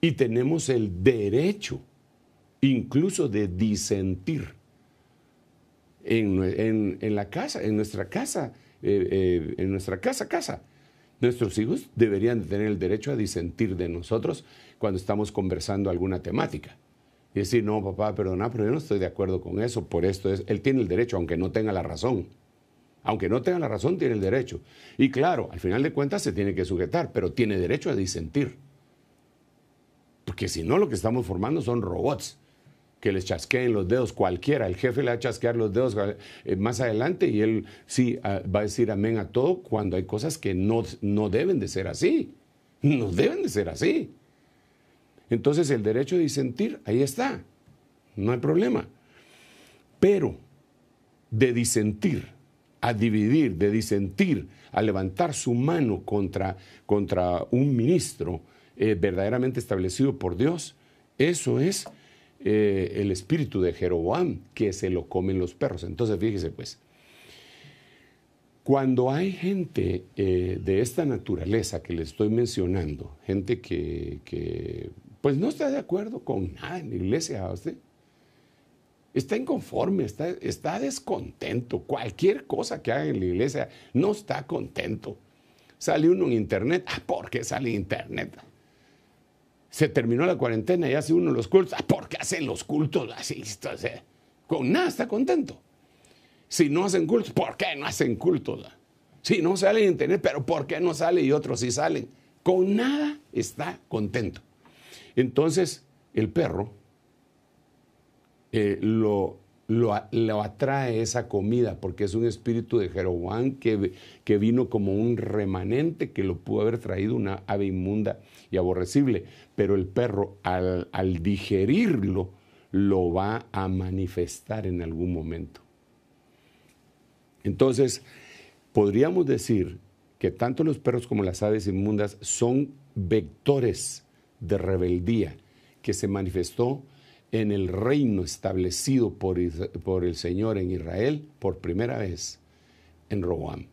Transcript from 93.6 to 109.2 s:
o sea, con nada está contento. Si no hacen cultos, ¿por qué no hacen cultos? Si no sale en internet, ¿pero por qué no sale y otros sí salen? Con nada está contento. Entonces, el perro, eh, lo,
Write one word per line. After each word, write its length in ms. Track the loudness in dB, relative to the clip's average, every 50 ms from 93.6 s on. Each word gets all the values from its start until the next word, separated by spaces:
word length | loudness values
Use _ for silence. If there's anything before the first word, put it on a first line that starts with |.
| -10 -10 -10
o 40 | -6
sea, 260 | -6 -6 -6 -6 -18 _ _ _ _ _ _ _ _
con 260 | _ -2 -2 2 2
nada 160 | 2 2 2 0
está 200 | 0 -2 -4 -2
contento. 520 | 0 -2 2 2 2 0 0 -2 -8 -18 _ _ _ _ _ _ _ _ _ -20 _ _ _ _ _ _ _ _
Si 200 | 2 2 4 4
no 140 | 4 2 2
hacen 240 | 2 2 2 2 4
cultos, 240 | 2 2 2 2
¿por 240 | 0 0 0 0 -2
qué 200 | -4 -4 -4 -4 -4
no 80 | -6
hacen 320 | -6 -2 0 0 0 0 0
cultos? 500 | 0 0 0 0 -2 -4 -8 -8 -10 -16 -20 _ _ _ _ _ _ _ _ -14
Si 200 | _ 0 2 2
no 140 | 4 2 2
sale 280 | 4 4 4 6 6 6
en 100 | 4 4
internet, 260 | 2 2 2 2 2
¿pero 240 | 2 0 0 0 -2
por 220 | -2 -2 -2 -2 -4
qué 140 | -4 0
no 120 | 0 0 0
sale 280 | 2 0 2 4 4
y 100 | 4 4
otros 300 | 4 2 2 -2 -4 -2
sí 100 | -2 -2
salen? 380 | -2 0 0 0 -2 -2 -6 -10 -14 _ _ _ _ _ _
Con 320 | 2 4 4 4 4 4
nada 420 | 2 2 2 2 0 0 -2 -4 -6 _ _
está 480 | -4 -4 -4 -4 -4 -8 -8 -8 -8 -12 _ _
contento. 540 | -4 -2 -2 -2 -2 -2 -4 -4 -6 -10 -20 _ _ _ _ -20 -20 -20 -20 -20 -20 -20 -20 -6 0
Entonces, 720 | 2 2 4 4 4 4 4 4 2 0 0 -2 -10 _ _ _ _ _ _ _
el 160 | 0 0 0
perro, 400 | 2 0 0 0 0 -4 -6 -6 -8 -20 _ _ _ _ _ _ _ _ _ _ _ _ _ _ _ _ _ _ _ _ _ _ _ _ _ _ _ _ _ _ _ _ _ _
eh, 260 | 0 2 2 2 0 2
lo, 560 | 2 2 2 4 4 4 2 2